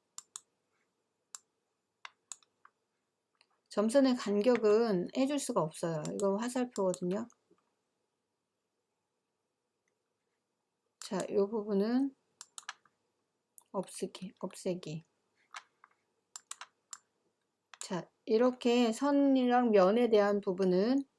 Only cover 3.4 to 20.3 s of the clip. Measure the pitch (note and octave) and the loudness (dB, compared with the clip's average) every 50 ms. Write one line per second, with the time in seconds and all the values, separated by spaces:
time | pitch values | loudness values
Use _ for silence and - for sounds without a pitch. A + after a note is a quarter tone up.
3.4 | _ _ _ _ _ _ - G#3+ G#3 A3+ A3 C#4 C4+ C4 B3 B3 - G#3 G3+ G3+ | _ _ _ _ _ _ -2 -2 0 2 4 4 4 4 2 0 -2 -2 0 2
4.4 | G#3 B3+ B3 A3+ G#3 G#3 G#3 A3 A#3 A3+ G3+ F3 F3 - - B3+ C4 C4+ D4 C#4 | 2 2 2 4 4 4 4 4 2 2 0 -2 -2 -2 -2 -2 -2 -2 -2 -4
5.4 | C4+ - B3 G3+ D#3+ D#3+ - - - E3+ E3 D#3 D3+ E3 F#3+ G3 G3 G3 G3 G3+ | -4 -4 -2 -2 -2 -2 -4 -6 -6 -4 -4 -4 -6 -6 -4 -2 0 0 0 -2
6.4 | A3+ B3 B3 C4 B3+ B3 - - G3 F#3 F3+ - F#3 F3 F#3 G#3 A#3 A3+ - _ | -4 -4 -4 -4 -4 -4 -4 -2 -2 -2 -2 -2 -4 -6 -6 -6 -8 -10 -16 _
7.4 | _ _ _ _ _ _ _ _ _ _ _ _ _ _ _ _ _ _ _ _ | _ _ _ _ _ _ _ _ _ _ _ _ _ _ _ _ _ _ _ _
8.4 | _ _ _ _ _ _ _ _ _ _ _ _ _ _ _ _ _ _ _ _ | _ _ _ _ _ _ _ _ _ _ _ _ _ _ _ _ _ _ _ _
9.4 | _ _ _ _ _ _ _ _ _ _ _ _ _ _ _ _ _ _ _ _ | _ _ _ _ _ _ _ _ _ _ _ _ _ _ _ _ _ _ _ _
10.4 | _ _ _ _ _ _ _ _ _ _ _ _ - - - F#3 - - - G#3 | _ _ _ _ _ _ _ _ _ _ _ _ -12 -6 -4 -4 -4 -2 0 0
11.4 | G3 G3+ A3 A3+ G#3 G#3 G#3 G3 G3+ A3 A#3+ B3+ C#4 C#4 - _ _ _ _ - | 0 0 -2 -6 -4 -2 -2 0 0 0 0 0 -2 -2 -4 _ _ _ _ -20
12.4 | - - _ - - - - _ _ _ _ _ _ _ _ _ _ _ _ _ | -20 -18 _ -14 -14 -14 -16 _ _ _ _ _ _ _ _ _ _ _ _ _
13.4 | _ _ _ - - _ - G3+ F3+ - - - - F#3 - - F#3+ F#3 - _ | _ _ _ -20 -20 _ -10 -10 -10 -10 -10 -12 -12 -12 -10 -12 -16 -16 -14 _
14.4 | - F#3 - - - F#3+ F3+ F3+ - - D#3 D#3+ - _ _ _ _ _ _ _ | -14 -14 -14 -10 -8 -8 -8 -8 -8 -12 -12 -14 -14 _ _ _ _ _ _ _
15.4 | _ _ - - - _ _ _ _ _ _ _ _ _ _ _ _ _ - - | _ _ -20 -20 -20 _ _ _ _ _ _ _ _ _ _ _ _ _ -20 -20
16.4 | - _ - - - - _ _ _ _ - - _ _ _ _ _ _ _ _ | -18 _ -18 -16 -16 -20 _ _ _ _ -20 -20 _ _ _ _ _ _ _ _
17.4 | _ _ _ _ _ _ - - - - G3+ F3 - - _ _ _ - A3 A3+ | _ _ _ _ _ _ -18 -16 -10 -8 -8 -8 -8 -10 _ _ _ 0 2 2
18.4 | B3 B3+ B3 - - B3 A#3 A#3+ B3 A3+ A3 - C4+ C#4+ C#4+ C#4+ C#4 C#4 C4+ C4 | 2 2 0 0 0 2 2 2 2 2 0 0 0 2 2 4 4 4 4 4
19.4 | B3 B3 A#3+ B3 B3 A#3+ G#3+ G3+ F3+ F#3 G#3 A#3 B3 A#3 A3 G#3 G3+ G3+ | 4 4 4 2 4 4 6 6 6 6 4 2 2 4 4 4 4 4